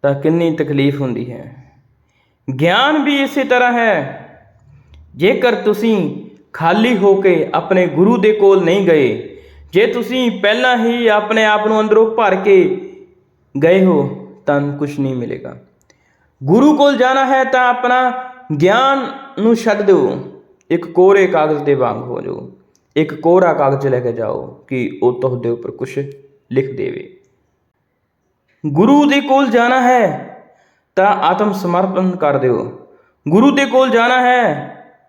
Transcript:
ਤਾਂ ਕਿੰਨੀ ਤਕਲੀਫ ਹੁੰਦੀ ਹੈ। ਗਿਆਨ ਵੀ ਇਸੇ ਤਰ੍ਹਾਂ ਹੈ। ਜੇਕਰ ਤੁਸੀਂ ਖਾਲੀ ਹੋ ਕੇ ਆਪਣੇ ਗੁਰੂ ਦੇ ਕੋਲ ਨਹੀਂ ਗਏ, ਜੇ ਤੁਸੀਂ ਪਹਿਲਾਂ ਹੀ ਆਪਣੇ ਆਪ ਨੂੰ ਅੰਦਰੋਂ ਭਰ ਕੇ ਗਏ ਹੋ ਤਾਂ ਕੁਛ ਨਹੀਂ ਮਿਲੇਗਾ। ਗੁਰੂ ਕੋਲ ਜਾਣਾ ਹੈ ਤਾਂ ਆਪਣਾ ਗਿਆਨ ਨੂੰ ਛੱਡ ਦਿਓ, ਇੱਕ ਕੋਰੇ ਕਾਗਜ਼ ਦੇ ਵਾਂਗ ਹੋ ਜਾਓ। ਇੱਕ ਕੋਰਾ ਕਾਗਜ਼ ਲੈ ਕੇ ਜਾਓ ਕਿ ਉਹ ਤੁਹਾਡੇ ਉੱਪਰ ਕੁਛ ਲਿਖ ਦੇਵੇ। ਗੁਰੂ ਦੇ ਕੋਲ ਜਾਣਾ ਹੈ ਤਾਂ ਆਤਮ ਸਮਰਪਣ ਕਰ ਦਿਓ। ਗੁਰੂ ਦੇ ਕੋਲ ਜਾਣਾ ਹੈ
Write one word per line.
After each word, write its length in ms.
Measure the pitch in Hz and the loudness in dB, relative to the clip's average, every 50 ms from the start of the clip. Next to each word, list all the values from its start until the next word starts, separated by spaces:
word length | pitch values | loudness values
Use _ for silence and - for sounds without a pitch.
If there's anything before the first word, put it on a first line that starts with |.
ਤਾਂ 120 | - 143 139 | 0 -2 -2
ਕਿੰਨੀ 420 | 139 - 160 160 170 170 165 160 | 0 -2 0 0 0 0 0 -2
ਤਕਲੀਫ 460 | 165 156 135 143 139 139 143 139 143 | -2 -4 -2 0 0 0 0 0 -2
ਹੁੰਦੀ 300 | 139 131 120 - 120 120 | -4 -6 -6 -6 -8 -10
ਹੈ। 420 | 120 104 - - - - - - _ _ _ _ _ _ _ _ _ _ _ _ _ _ _ - 135 127 | -12 -14 -16 -18 -20 -20 -20 -20 _ _ _ _ _ _ _ _ _ _ _ _ _ _ _ -10 -6 -2
ਗਿਆਨ 440 | 147 170 180 214 254 285 311 311 277 | 0 0 2 2 2 2 0 0 0
ਵੀ 180 | 285 285 277 | 0 0 0
ਇਸੇ 220 | 277 254 - - 320 | -2 -2 -2 -4 -2
ਤਰ੍ਹਾਂ 300 | 285 254 247 247 247 240 | 0 2 2 2 2 0
ਹੈ। 500 | 240 233 226 202 160 139 135 - - - - - _ _ _ _ _ _ _ - _ _ _ - - - _ _ | 0 0 0 0 0 -2 -6 -12 -16 -20 -20 -20 _ _ _ _ _ _ _ -20 _ _ _ -20 -20 -20 _ _
ਜੇਕਰ 400 | - 151 196 226 190 - 247 220 | -2 0 0 0 2 0 0 0
ਤੁਸੀਂ 760 | 196 - 214 208 196 220 226 220 196 170 147 - - - - - _ _ _ _ | 0 0 -2 -2 0 0 0 0 0 0 -4 -6 -10 -14 -18 -20 _ _ _ _
ਖਾਲੀ 440 | - 160 165 180 214 220 240 247 196 | -4 0 0 2 2 2 2 2 2
ਹੋ 240 | 185 202 190 190 | 4 4 2 4
ਕੇ 280 | 196 190 175 160 156 - - | 4 2 2 2 0 -2 -2
ਆਪਣੇ 340 | 160 165 - 190 185 180 170 | -4 -2 0 0 0 0 0
ਗੁਰੂ 300 | 147 147 180 208 240 240 | 2 2 2 2 2 2
ਦੇ 140 | 190 214 | 2 2
ਕੋਲ 320 | 214 214 196 196 196 190 180 | 2 4 4 4 4 4 2
ਨਹੀਂ 240 | 165 170 202 196 180 | 2 0 2 2 2
ਗਏ, 500 | 165 151 139 123 107 - - - - - - - - - - - - | 4 4 2 0 -2 -4 -10 -14 -18 -20 -20 -20 -20 -20 -20 -4 0
ਜੇ 140 | 180 220 226 | 0 0 2
ਤੁਸੀਂ 540 | 226 240 226 - 247 262 254 240 196 190 | 0 -4 -6 -4 -4 -2 -2 -2 -2 0
ਪਹਿਲਾਂ 360 | 190 202 214 233 254 254 247 240 | 0 0 0 2 0 0 0 2
ਹੀ 300 | 226 233 233 240 240 226 | 0 0 0 0 2 2
ਆਪਣੇ 380 | 208 208 214 214 220 220 220 | 2 2 0 0 0 0 2
ਆਪ 220 | 214 208 208 214 214 | 2 2 0 0 0
ਨੂੰ 140 | 220 220 | 0 0
ਅੰਦਰੋਂ 300 | 214 214 214 220 226 220 | 2 2 4 4 4 2
ਭਰ 240 | 220 226 226 202 190 | 2 0 0 0 0
ਕੇ 460 | 190 190 202 196 190 175 - - - - - - - - _ _ _ _ _ _ _ _ _ _ 143 143 | 0 2 4 4 4 4 2 0 -4 -8 -14 -18 -20 -20 _ _ _ _ _ _ _ _ _ _ 0 2
ਗਏ 220 | 165 180 190 190 | 4 4 4 4
ਹੋ 420 | 185 175 147 139 143 - - - - - - _ | 4 2 2 0 -2 -6 -10 -16 -20 -20 -12 _
ਤਾਂ 320 | - 147 143 143 143 143 143 | -2 -2 0 -2 -4 -6 -6
ਕੁਛ 220 | 147 143 143 - | -8 -8 -6 -6
ਨਹੀਂ 160 | 139 135 131 | -6 -4 -4
ਮਿਲੇਗਾ। 420 | 127 120 113 - - - - - 123 - _ _ _ _ _ _ _ _ _ _ _ _ _ _ _ 131 | -6 -8 -8 -10 -12 -12 -16 -18 -18 -20 _ _ _ _ _ _ _ _ _ _ _ _ _ _ _ -2
ਗੁਰੂ 340 | 135 170 226 277 294 302 294 | 2 2 4 6 4 4 4
ਕੋਲ 200 | 285 285 285 220 | 4 2 4 2
ਜਾਣਾ 280 | 247 254 262 277 269 | 2 2 2 0 0
ਹੈ 180 | 254 269 262 262 | 0 2 0 0
ਤਾਂ 260 | 254 262 254 254 247 | 0 0 2 2 2
ਆਪਣਾ 600 | 247 247 247 247 247 254 254 247 240 254 - - - - - - 156 143 | 0 0 0 0 0 2 0 0 -2 -6 -12 -14 -18 -20 -10 -8 -4 0
ਗਿਆਨ 500 | 151 180 208 233 262 269 277 277 254 - - - - - - - | 2 2 2 2 2 2 0 -2 -4 -8 -12 -14 -18 -18 -10 -2
ਨੂੰ 160 | 202 226 233 | 0 0 0
ਛੱਡ 260 | 226 - 226 208 208 | 2 0 -2 -2 0
ਦਿਓ, 520 | 208 196 190 160 139 120 - - - - - - _ _ _ _ _ _ | 2 2 2 4 2 0 -4 -6 -10 -14 -18 -20 _ _ _ _ _ _
ਇੱਕ 220 | 156 170 165 - | -4 -4 -4 -4
ਕੋਰੇ 360 | - 175 180 190 202 202 190 175 | 0 2 4 4 6 4 2 2
ਕਾਗਜ਼ 360 | - 165 151 156 156 147 143 | 2 0 0 0 -2 -2 0
ਦੇ 100 | 143 143 | 0 0
ਵਾਂਗ 240 | 131 127 117 110 113 | 0 0 -4 -4 -6
ਹੋ 240 | 120 123 123 - | -8 -10 -10 -10
ਜਾਓ। 300 | - - - - - 127 127 _ _ _ _ _ _ _ _ | -10 -10 -12 -12 -14 -18 -20 _ _ _ _ _ _ _ _
ਇੱਕ 180 | 147 156 147 147 | -4 -4 -4 -6
ਕੋਰਾ 400 | 139 - 165 175 185 185 170 151 | -4 0 2 4 4 4 2 0
ਕਾਗਜ਼ 340 | - 147 135 139 139 143 139 | 0 0 -2 -2 -2 -2 -2
ਲੈ 120 | 131 123 | -2 -2
ਕੇ 120 | 123 123 | -2 -4
ਜਾਓ 360 | 113 110 113 107 - - - 131 | -6 -4 -6 -6 -6 -8 -8 -12
ਕਿ 520 | 127 - _ _ 131 127 120 - - - - | -18 -20 _ _ -6 -6 -6 -6 -6 -2 -2
ਉਹ 180 | 123 123 123 | -2 -2 0
ਤੁਹਾਡੇ 280 | 131 131 123 123 120 120 | -4 -4 -4 -4 -4 -6
ਉੱਪਰ 220 | 117 120 - - | -6 -6 -8 -14
ਕੁਛ 280 | - - 117 127 - 143 139 139 - - - _ _ _ _ _ | -10 -10 -12 -10 -8 -10 -10 -10 -12 -20 -20 _ _ _ _ _
ਲਿਖ 260 | 123 135 131 135 123 - | -4 -4 -4 -4 -6 -8
ਦੇਵੇ। 420 | - 127 120 - - - - _ _ _ _ _ _ _ _ _ _ _ _ _ _ _ _ _ _ _ _ _ _ _ _ _ _ _ _ _ - | -8 -8 -8 -10 -16 -18 -20 _ _ _ _ _ _ _ _ _ _ _ _ _ _ _ _ _ _ _ _ _ _ _ _ _ _ _ _ _ -10
ਗੁਰੂ 400 | 151 139 151 190 240 277 294 294 | -6 0 2 4 4 4 4 4
ਦੇ 160 | 285 269 277 | 2 2 0
ਕੋਲ 260 | 277 285 262 269 277 254 | 0 0 0 0 2 2
ਜਾਣਾ 340 | 214 247 233 240 254 262 | 2 0 2 2 0 2
ਹੈ 460 | 247 247 254 247 226 180 143 - - - - - - _ _ _ _ _ _ _ _ _ _ | 2 2 2 2 2 0 -2 -6 -12 -16 -20 -20 -20 _ _ _ _ _ _ _ _ _ _
ਤਾਂ 120 | - 190 202 | 0 2 2
ਆਤਮ 460 | - - - 156 180 185 208 208 196 | 2 0 0 -2 0 0 -2 -4 -4
ਸਮਰਪਣ 580 | 190 185 175 175 175 190 190 - 180 185 185 | -4 -4 -2 -2 0 -2 -2 -2 -2 -2 -2
ਕਰ 260 | 180 175 156 147 143 135 | -2 -2 -2 -2 -2 0
ਦਿਓ। 500 | 131 127 120 104 - 123 - - - _ - _ _ _ _ _ _ 147 | 0 0 -2 -2 -4 -8 -12 -16 -20 _ -20 _ _ _ _ _ _ 0
ਗੁਰੂ 220 | 156 196 233 285 | 2 4 4 4
ਦੇ 140 | 269 277 277 | 2 2 -2
ਕੋਲ 240 | 247 226 262 262 262 | 0 2 0 0 2
ਜਾਣਾ 320 | 220 233 226 240 247 254 | 2 0 0 2 0 0
ਹੈ 540 | 254 247 254 247 240 196 147 147 147 - - - - _ _ _ _ | 2 2 2 2 0 0 -2 -4 -8 -14 -18 -20 -20 _ _ _ _